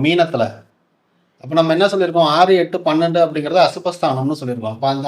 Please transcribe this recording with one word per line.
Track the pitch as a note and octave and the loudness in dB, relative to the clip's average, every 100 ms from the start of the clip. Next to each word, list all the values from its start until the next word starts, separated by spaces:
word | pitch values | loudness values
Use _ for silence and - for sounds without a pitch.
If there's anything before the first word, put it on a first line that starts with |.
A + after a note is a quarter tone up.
மீனத்துல. | D3+ F3 D#3+ A#2+ G2+ G#2 _ _ _ _ _ _ _ _ | 0 2 0 -2 -4 -6 _ _ _ _ _ _ _ _
அப்ப | C3 D#3+ | -4 0
நம்ம | D#3+ E3 | 2 2
என்ன | G3 | 2
சொல்லியிருக்கோம்? | F#3+ F3 E3+ D3+ D#3 | 0 0 2 2 4
ஆறு, | F#3+ F#3 | 4 4
எட்டு, | E3+ F3+ | 0 -2
பன்னெண்டு | D#3 D#3 E3+ E3+ | -2 0 0 2
அப்படிங்கிறது | D#3+ D3+ D3 F3+ | 0 -2 -2 2
அசுபஸ்தானம்னு | D#3 F3+ F3+ F3 D#3 C3 C#3 D3+ | 2 0 -8 -4 -2 -2 -4 -4
சொல்லியிருக்கோம். | B2+ B2 A2 A2 | -6 -6 -8 -4
அப்ப | C3+ | -4
அந்த | C3+ | -2